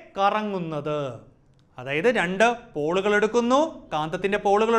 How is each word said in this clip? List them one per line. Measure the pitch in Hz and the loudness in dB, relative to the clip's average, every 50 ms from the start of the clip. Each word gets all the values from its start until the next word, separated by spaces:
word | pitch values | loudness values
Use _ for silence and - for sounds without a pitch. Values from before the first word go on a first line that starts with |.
| - - - 196 | -16 -12 -4 0
കറങ്ങുന്നത്. | 196 202 214 214 214 208 196 185 170 160 156 147 139 151 151 151 143 131 120 107 - - _ _ _ _ _ _ _ _ - - | 0 0 0 0 -4 -4 -4 -4 -6 -4 -6 -6 -4 -4 -4 -4 -4 -6 -8 -12 -16 -20 _ _ _ _ _ _ _ _ -18 -14
അതായത് | 127 131 139 151 175 240 254 220 | -8 -4 -4 0 2 2 2 2
രണ്ട് | 175 175 185 196 220 240 240 233 - - - | 0 0 2 2 2 2 2 -2 -8 -12 -8
പോളുകൾ | 156 147 156 175 190 196 208 208 208 | -6 -4 -2 0 0 0 2 2 2
എടുക്കുന്നു, | 208 208 220 240 233 233 254 277 311 320 - - - - - | 2 2 0 0 0 2 2 2 2 0 -4 -12 -14 -8 -6
കാന്തത്തിൻ്റെ | 151 151 160 165 180 185 196 202 208 208 | -4 -4 -4 -6 -4 -2 -2 -2 0 0
പോളുകൾ | 208 196 208 220 226 233 | 2 2 4 4 4 4